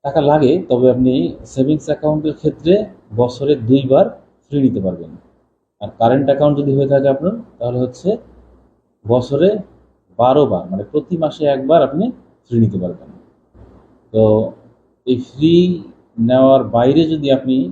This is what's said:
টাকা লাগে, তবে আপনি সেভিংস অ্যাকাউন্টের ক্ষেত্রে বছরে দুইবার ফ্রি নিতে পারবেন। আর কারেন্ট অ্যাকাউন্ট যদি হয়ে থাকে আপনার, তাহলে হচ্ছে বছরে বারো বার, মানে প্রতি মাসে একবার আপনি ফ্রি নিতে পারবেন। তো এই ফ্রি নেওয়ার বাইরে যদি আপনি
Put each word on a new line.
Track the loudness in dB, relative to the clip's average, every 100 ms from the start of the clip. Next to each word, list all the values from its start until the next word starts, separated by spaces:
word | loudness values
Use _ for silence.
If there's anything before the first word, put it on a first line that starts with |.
টাকা | -2 0
লাগে, | 2 4 2 0 -2
তবে | 2 2
আপনি | 2 0 0 -4 -8
সেভিংস | -12 -4 -2 -2
অ্যাকাউন্টের | -4 -4 -2 -2 -4
ক্ষেত্রে | -4 -6 -4 0 0 0 -16 _ -2
বছরে | -2 -2 -2 -2
দুইবার | 2 0 4 2 2 -4 _ _
ফ্রি | _ -2
নিতে | 0 -2
পারবেন। | -6 -8 -14 -20 _ _ _ _ _ _
আর | -16 -2
কারেন্ট | 2 2
অ্যাকাউন্ট | 0 2 2 0
যদি | 0 0
হয়ে | 2
থাকে | 2 2
আপনার, | 0 -4 -6 -12 _
তাহলে | -6 -4
হচ্ছে | -6 -4 -6 -6 -10 -20 _ _ _ _ _ _
বছরে | -2 -2 0 0 0 -2 -10 _ _ _ _ 0
বারো | 2 4 2
বার, | -2 -6
মানে | -10
প্রতি | -6 -6 -6 -6
মাসে | -6 -2
একবার | -2 -2 2 2
আপনি | 2 -2 -6 -8 _ _
ফ্রি | _ 0
নিতে | 0 -2
পারবেন। | -8 -10 -20 -20 _ _ _ _ -20 -20 _ _ _
তো | 2 4 2 -2 -10 _ _ _ _ -4
এই | -4
ফ্রি | -4 -2 2 4 2 -2 -10 -20 _ -4
নেওয়ার | 0 4 4 4
বাইরে | 2 0 2 2
যদি | 0 -2 -2
আপনি | -2 0 -2 -2